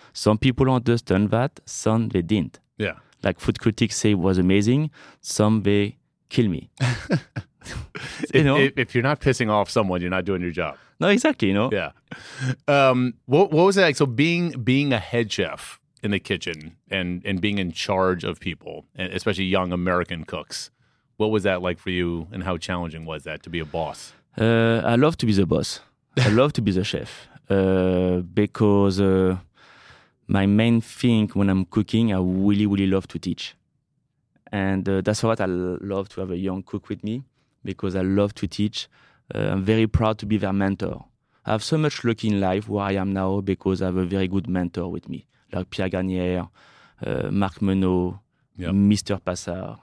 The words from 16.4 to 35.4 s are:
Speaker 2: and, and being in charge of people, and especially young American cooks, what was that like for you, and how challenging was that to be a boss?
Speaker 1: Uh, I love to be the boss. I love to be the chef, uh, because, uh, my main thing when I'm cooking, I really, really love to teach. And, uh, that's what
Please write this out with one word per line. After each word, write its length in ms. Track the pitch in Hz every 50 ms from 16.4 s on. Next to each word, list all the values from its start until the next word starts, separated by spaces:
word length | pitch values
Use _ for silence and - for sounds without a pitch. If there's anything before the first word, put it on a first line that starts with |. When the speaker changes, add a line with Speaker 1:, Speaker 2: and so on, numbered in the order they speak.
| - 90 82 76 76 82 - _ _ _
Speaker 2:
and, 320 | 98 95 90 90 90 87 -
and 160 | 98 98 90
being 160 | 92 104 101
in 160 | 101 92 85 80
charge 500 | - - - 98 95 92 92 92 85 -
of 160 | 101 80 -
people, 460 | - 92 80 - - 80 78 78 - _ _
and 160 | - 92 92
especially 320 | 98 95 - 110 92 92 95
young 280 | 92 95 95 92 90 90
American 500 | 90 87 92 90 90 85 - 90 82 -
cooks, 480 | - 87 78 - - - - - - _ _ _ _ _ _ _ _ _
what 120 | - 107 107
was 140 | 110 107 90
that 180 | 101 92 90
like 160 | 92 90 87
for 120 | - - 95
you, 380 | 92 90 87 87 85 82 82 92
and 120 | 113 92 87
how 120 | 95 90
challenging 460 | 80 - - 90 90 87 82 80 80 80
was 180 | 80 78 76 -
that 200 | 85 76 - -
to 60 | 85
be 100 | 85 82
a 60 | 80
boss? 480 | 73 - 82 78 71 - - - - - _ _ _ _ -
Speaker 1:
Uh, 420 | 110 113 117 113 113 113 117 113 -
I 100 | - 120
love 220 | 120 143 160 170
to 80 | - 127
be 80 | 110 101
the 120 | 98 92
boss. 360 | 80 82 73 - - - - - _ _ _ _ _ _
I 120 | 127 123 104
love 240 | 104 120 139 151 -
to 80 | -
be 100 | 107 104
the 140 | 90 92 92
chef, 420 | - - - - - - - - - - - _ -
uh, 720 | 98 98 95 95 95 92 92 92 92 90 92 90 90 90 90 87 92
because, 680 | 104 104 - - - 110 101 101 101 101 98 92 98
uh, 360 | 101 95 95 95 95 92 92 92 - _ _ _ - - - - - - - - _ _ _ _ _
my 180 | - 98 98 95
main 340 | 101 101 107 113 117 117 113
thing 460 | - - - - - 123 117 110 104 98 -
when 160 | 98 101 98
I'm 160 | 95 95 90
cooking, 480 | - - 110 101 - - 110 117 110 95
I 60 | 92
really, 460 | 92 92 92 95 98 104 104 101 107
really 220 | 98 101 98 98
love 200 | 95 95 95 - -
to 100 | - 82
teach. 360 | - 90 85 - - - - _ _ _ _ _ _ _ _ _ _ _ _ _ _ _ _ _ _ -
And, 360 | 107 101 95 98 98 95 92
uh, 140 | 98 98 95
that's 200 | 92 104 104 - -
what 180 | 113 113 104